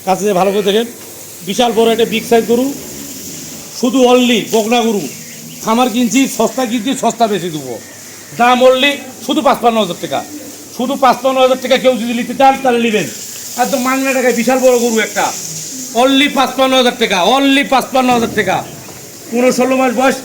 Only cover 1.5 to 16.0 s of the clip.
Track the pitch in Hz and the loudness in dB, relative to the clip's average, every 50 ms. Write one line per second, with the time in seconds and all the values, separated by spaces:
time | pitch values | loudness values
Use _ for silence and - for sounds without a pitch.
1.5 | 202 226 240 240 208 214 233 226 226 226 226 - 208 226 - - 233 226 220 190 | -2 0 0 2 2 2 2 2 4 2 0 0 0 -4 0 2 2 2 4 2
2.5 | 233 233 262 277 - - - - - - - - - - - - - - - - | 2 2 2 -2 -4 -8 -12 -14 -14 -14 -14 -14 -14 -14 -14 -14 -14 -14 -14 -14
3.5 | - - - - - - 233 254 254 269 254 240 247 254 247 240 247 202 160 - | -14 -16 -16 -16 -6 -2 -2 0 2 4 4 6 6 4 4 4 2 0 0 0
4.5 | 196 226 208 220 240 240 226 226 214 202 151 120 - - - - - - - - | -2 0 0 2 0 0 0 0 0 -2 -4 -6 -12 -14 -16 -16 -18 -16 -16 -16
5.5 | - - - 214 226 240 254 254 208 247 247 214 175 269 269 226 - - 226 202 | -16 -8 -4 -2 2 2 2 0 2 0 0 2 2 2 0 0 0 0 0 0
6.5 | - 254 262 220 233 254 196 269 269 - - 233 214 233 240 214 208 180 165 180 | 0 -2 -4 -2 -2 -4 -2 -2 -4 0 -2 -2 0 2 0 0 0 -2 -4 -6
7.5 | 151 151 139 127 117 101 - - - - - - - - - - - - 233 247 | -8 -8 -8 -8 -10 -10 -12 -16 -20 -20 -20 -18 -18 -20 -18 -14 -2 2 4 4
8.5 | 254 240 254 254 262 254 269 285 285 277 - - - - - 254 254 311 240 277 | 4 6 6 6 6 6 2 0 0 -2 -10 -14 -16 -12 -6 -2 -2 2 2 2
9.5 | 226 - - 240 226 220 208 170 170 - - 139 135 117 104 - - - - - | 2 4 2 2 2 2 -2 -2 -4 -8 -6 -4 -4 -6 -6 -8 -14 -16 -16 -16
10.5 | - - - - - - 247 247 285 269 277 247 233 - 254 269 262 262 254 254 | -18 -18 -18 -14 -6 -6 -4 -4 0 2 2 2 2 2 0 0 2 4 4 2
11.5 | 262 254 247 233 262 226 185 254 254 208 226 240 240 233 220 196 240 - 269 269 | 2 0 2 0 0 4 4 2 2 2 -2 -4 -4 -4 -4 -6 2 4 4 4
12.5 | 269 262 269 254 240 240 233 233 208 202 160 117 - - - - - - - - | 4 4 0 0 0 2 0 0 0 0 -2 -4 -8 -12 -14 -14 -14 -14 -14 -12
13.5 | - 240 247 196 - 247 247 254 262 269 269 269 254 262 247 254 233 233 226 240 | -2 -2 -2 0 0 -2 0 0 0 0 0 0 0 2 2 2 2 2 2 2
14.5 | 262 254 247 262 247 240 233 240 226 220 202 - - 202 170 - - - - - | 2 4 4 4 4 4 2 2 0 0 -2 0 -2 -2 -2 -2 -2 -6 -10 -10
15.5 | - - - - - - - - - 226 | -12 -12 -12 -12 -12 -12 -12 -4 0 2